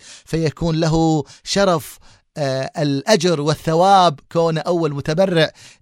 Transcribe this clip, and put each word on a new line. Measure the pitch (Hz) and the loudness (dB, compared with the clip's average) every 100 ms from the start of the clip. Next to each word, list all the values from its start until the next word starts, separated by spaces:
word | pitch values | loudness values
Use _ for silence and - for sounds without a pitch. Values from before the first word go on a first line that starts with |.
| - - | -18 -20
فيكون | _ 160 160 - 165 160 | _ -4 -4 -2 -4 0
له | 165 160 160 156 135 - | 0 2 2 0 -2 -14
شرف، | - 196 196 165 - - - _ _ - | -6 -2 0 0 -4 -20 -20 _ _ -6
آه، | 139 131 131 - | -4 -4 -6 -4
الأجر | 151 139 135 220 175 160 | -2 -2 0 0 2 -2
والثواب | 147 151 - 160 185 196 175 139 _ | -2 -4 -2 2 4 6 4 0 _
كون | 170 165 160 | -2 0 -2
أول | 156 175 160 | -2 -2 -2
متبرع، | 143 139 156 190 170 151 - - - | -4 -6 -2 0 2 0 -2 -20 -20